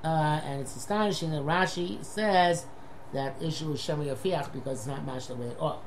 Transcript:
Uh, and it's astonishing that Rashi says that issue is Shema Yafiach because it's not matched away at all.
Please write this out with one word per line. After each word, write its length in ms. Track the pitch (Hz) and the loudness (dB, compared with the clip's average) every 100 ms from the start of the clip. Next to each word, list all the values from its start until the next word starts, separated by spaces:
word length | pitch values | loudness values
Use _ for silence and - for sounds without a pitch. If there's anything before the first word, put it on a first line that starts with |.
Uh, 380 | 160 160 151 151 | 2 4 4 2
and 180 | 143 139 | 0 -4
it's 140 | 135 - | -6 -8
astonishing 560 | - 208 214 175 165 | -2 2 2 2 0
that 120 | 156 | 0
Rashi 600 | 143 170 185 - 175 208 | 2 4 4 2 -4 -4
says 640 | - - 214 190 175 170 - - - - - | -6 0 4 8 8 4 -2 -12 -12 -12 -4
that 280 | 139 135 127 | -2 -2 -2
issue 300 | 165 151 156 | -4 -2 -2
is 80 | 147 | -2
Shema 240 | - 151 | -2 -2
Yafiach 480 | 147 127 190 165 135 | -2 0 0 0 -2
because 280 | - 120 131 | -6 -4 -4
it's 80 | 117 | -4
not 180 | 139 143 | -4 -4
matched 240 | 127 127 | -6 -6
away 200 | 123 120 | -6 -6
at 100 | 120 | -2
all. 240 | 156 - | -2 -2